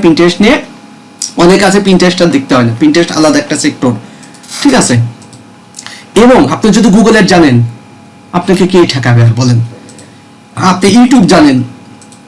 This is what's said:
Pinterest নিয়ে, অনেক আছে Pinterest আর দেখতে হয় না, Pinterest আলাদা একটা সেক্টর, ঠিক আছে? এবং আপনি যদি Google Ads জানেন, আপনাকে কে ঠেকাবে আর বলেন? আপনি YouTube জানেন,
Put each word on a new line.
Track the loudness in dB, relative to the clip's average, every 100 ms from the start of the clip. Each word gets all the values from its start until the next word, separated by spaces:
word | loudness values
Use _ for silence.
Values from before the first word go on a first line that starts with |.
Pinterest | 0 2 0 0
নিয়ে, | 0 0 -6 -20 -20 -20 -20 -16 -10 -2
অনেক | 2 2 0
আছে | 0 0
Pinterest | 0 0 0
আর | -2 -2
দেখতে | -2 -2
হয় | -2
না, | -2
Pinterest | 0 0 -2 -2
আলাদা | -2 -2
একটা | -6 -6
সেক্টর, | -6 -4 -4 -6 -12 -20 -20 -20 -20 -4
ঠিক | 0 0
আছে? | 0 -2 -2 -8 -20 -20 -20 -20 -20 -20 -20 -20 -6 0
এবং | 4 4 0
আপনি | -2 0 2
যদি | 2 2
Google | 2 2
Ads | 2
জানেন, | 2 2 2 -2 -8 -20 -20 -20 -20 -10 -6
আপনাকে | -2 -2 0
কে | 2 0
ঠেকাবে | -2 0 2 2
আর | 0
বলেন? | -2 -2 -4 -10 -20 -20 -20 -20 -20 -20 -18 -6 -4
আপনি | -2 0 2
YouTube | 4 2 2
জানেন, | 2 2 0 -4 -12 -20 -20 -20 -20